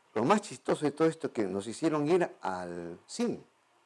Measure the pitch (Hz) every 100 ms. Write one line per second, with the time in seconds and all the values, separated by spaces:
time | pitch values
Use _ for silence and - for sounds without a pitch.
0 | _ 107 131 208 - 131 - 170 147 147
1 | 160 156 131 - 95 98 107 107 156 151
2 | 147 180 170 - 95 92 90 87 85 87
3 | - - 240 - - _ _ _